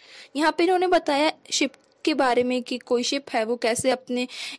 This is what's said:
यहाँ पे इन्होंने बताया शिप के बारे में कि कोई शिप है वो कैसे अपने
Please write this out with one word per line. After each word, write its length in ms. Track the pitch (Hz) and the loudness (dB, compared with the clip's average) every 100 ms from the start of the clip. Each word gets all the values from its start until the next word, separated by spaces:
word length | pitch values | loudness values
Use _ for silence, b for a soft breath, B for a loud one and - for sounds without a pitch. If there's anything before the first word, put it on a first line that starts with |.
| B B B 269 | B B B -2
यहाँ 180 | 311 311 | 0 2
पे 60 | |
इन्होंने 220 | 349 370 359 | 2 4 4
बताया 460 | 349 339 285 311 - - | 2 2 2 0 -2 -6
शिप 220 | - 277 - _ _ | -2 -2 -4 _ _
के 100 | - | -2
बारे 280 | 285 269 240 | 2 2 2
में 200 | 247 254 | 0 -2
कि 160 | 240 247 | -4 -8
कोई 240 | - 240 | -2 -2
शिप 240 | 240 277 269 | 0 -4 -4
है 140 | 247 | -4
वो 120 | 220 240 | -2 -2
कैसे 340 | 233 233 262 | -2 0 0
अपने 380 | 254 - 247 247 B B | -2 -2 -6 -6 B B